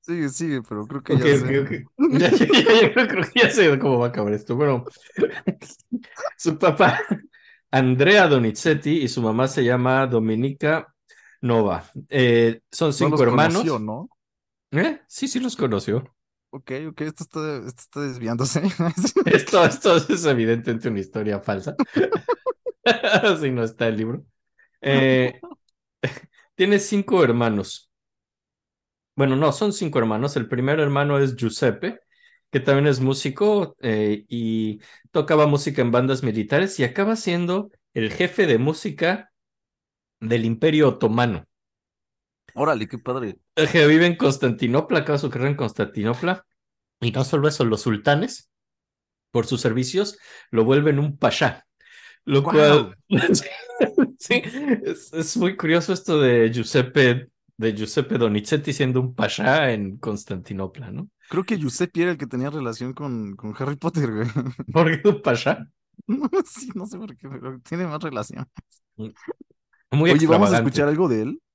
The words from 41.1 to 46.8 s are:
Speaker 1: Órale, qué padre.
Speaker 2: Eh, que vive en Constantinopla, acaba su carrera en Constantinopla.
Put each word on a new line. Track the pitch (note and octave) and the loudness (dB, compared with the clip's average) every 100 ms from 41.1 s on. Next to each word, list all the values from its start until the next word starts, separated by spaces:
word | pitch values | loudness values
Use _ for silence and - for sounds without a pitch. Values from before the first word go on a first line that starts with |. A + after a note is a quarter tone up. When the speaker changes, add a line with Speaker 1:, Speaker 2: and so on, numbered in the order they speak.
| A2+ A#2+ F2 - _ _ _ _ _ _ _ _ _ _ | 0 0 -2 -12 _ _ _ _ _ _ _ _ _ _
Speaker 1:
Órale, | A#2+ D3+ B2+ G#2 | -4 -2 -2 -4
qué | A#2+ | -10
padre. | - B2+ A2+ - _ | -8 -6 -8 -12 _
Speaker 2:
Eh, | - D3+ | -2 2
que | E3+ D3+ | 6 6
vive | D#3 | 6
en | F3 | 4
Constantinopla, | E3+ - - B2+ G#2+ A#2+ C3 - D#3+ | 4 0 2 -2 0 0 0 0 -2
acaba | C#3+ C#3+ | 0 -2
su | C#3+ | -2
carrera | A#2+ C3+ | -2 -4
en | C#3+ | -2
Constantinopla. | A#2 - G2+ - G#2+ B2 E3+ F#3 _ _ _ _ | -6 -4 -6 -4 -4 -2 -4 -6 _ _ _ _